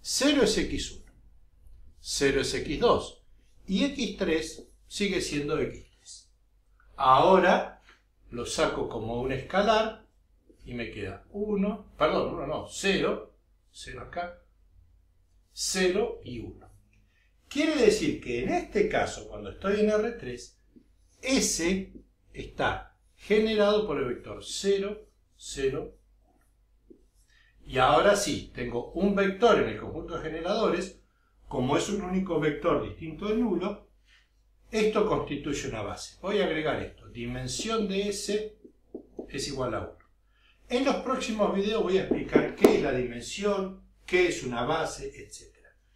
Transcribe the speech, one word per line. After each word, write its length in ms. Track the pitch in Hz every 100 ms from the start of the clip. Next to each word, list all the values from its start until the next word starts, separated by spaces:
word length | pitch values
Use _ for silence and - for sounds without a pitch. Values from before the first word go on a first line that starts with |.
Cero 420 | - - 269 277
es 140 | 220 190
X 340 | - - -
uno, 200 | - - - - - - _ - - - -
cero 420 | - - 139 135
es 120 | 120
X 260 | 131 - 143
dos 440 | 226 123 - - - - _ - -
y 180 | 196 277
X 320 | 277 233 196
tres 500 | 180 160 156 - - _ -
sigue 340 | - 202 175
siendo 380 | - 147 143 120
X 260 | 123 - - _
tres. 320 | - - _ _ _ _ _ _ - -
Ahora 840 | 135 131 170 190 175 - - - - - _ _ -
lo 140 | 120 120
saco 440 | - 151 139 -
como 320 | 117 110 120
un 100 | 127
escalar 760 | 131 - 185 214 220 220 - - _ _ _ _ - -
Y 60 | 120
me 160 | 110
queda 340 | 107 98 - -
uno, 560 | 202 208 196 202 - - -
perdón, 380 | - 185 - -
uno 100 | 143
no, 220 | 147 -
cero, 640 | - 196 185 160 - - _ _ _ _
cero 300 | - - 123
acá, 380 | 110 170 175 175 _ _ _ - - _ _ _ _ _ _
cero 680 | - - 190 185 190 240 -
y 180 | 139 120
uno. 280 | 104 - - - _ _ _ _ _ _ _
Quiere 280 | 285 320 294
decir 460 | 214 - 151 -
que 220 | 123 120
en 60 | 131
este 380 | 339 - 208 -
caso, 400 | 123 - - -
cuando 200 | 107 101
estoy 300 | - 190 208
en 100 | 214
R 220 | 214 226
tres, 480 | - 123 120 - _ _ - _ _ _ _
S 680 | 262 262 - - 170 190 190 - - _ _
está 640 | - - - 123 - - _ _ _
generado 720 | - 214 220 214 208 214 185
por 100 | 143
el 160 | 123
vector 300 | - 113 104
cero, 640 | - - 196 196 196 208 - _ _ _
cero, 600 | - 139 135 123 - - _ _ _ _ _ _ _ _ _
uno. 120 | - _ _ _ _ _ _ -
Y 140 | 127
ahora 360 | 135 156 196 202
sí, 360 | - - -
tengo 380 | - 120 120 -
un 240 | 165 202 190
vector 480 | 196 190 233 185
en 60 | 117
el 100 | 107
conjunto 400 | 110 160 170 165
de 100 | 160
generadores, 720 | 160 170 220 196 - - - _ _ _ _ -
como 300 | 123 127 160
es 120 | 190
un 140 | 202
único 360 | 180 190 180 160
vector 480 | 151 143 170 151 -
distinto 400 | - 160 151 208
del 140 | 226
nulo, 460 | 240 175 196 202 - _ _ _ _ _ _ _ _
esto 380 | 220 214 214 175
constituye 600 | 143 131 143 156 135 135
una 140 | 110
base. 380 | 98 95 - -
Voy 200 | 185 208
a 40 | 175
agregar 340 | 156 151 127
esto, 300 | - - -
dimensión 800 | 120 120 127 127 - 220 220 196
de 220 | 196 202
S 460 | 196 - 208 214 - - _ _ - - - -
es 180 | - -
igual 260 | 131 123
a 60 | 104
uno. 200 | 92 - _ _ _ _ _ _ -
En 140 | 247 269
los 120 | -
próximos 580 | 247 - - 214 190 196
videos 260 | 208 220
voy 160 | 180 190
a 40 |
explicar 540 | - - - 147 - -
qué 220 | - -
es 60 |
la 80 | 123
dimensión, 880 | 123 120 117 - - 208 196 190 - - _ -
qué 220 | 180 175
es 160 | -
una 220 | 127 120 131
base, 420 | 160 - - -
etcétera. 680 | - - - - _ - _ _